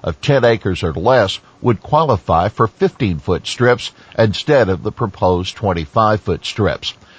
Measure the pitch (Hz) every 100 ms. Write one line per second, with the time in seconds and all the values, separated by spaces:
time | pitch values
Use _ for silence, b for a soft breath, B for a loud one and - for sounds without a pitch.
0 | - 80 - 139 117 113 104 90 90 73
1 | 98 127 98 - b b 120 113 - 151
2 | 160 104 - 82 95 - 117 - 190 -
3 | 107 80 - 85 - - 120 123 - B
4 | B - 110 92 - 143 104 92 - -
5 | 113 - 95 90 92 - 104 85 78 113
6 | 110 107 - 87 - - 95 69 - -
7 | B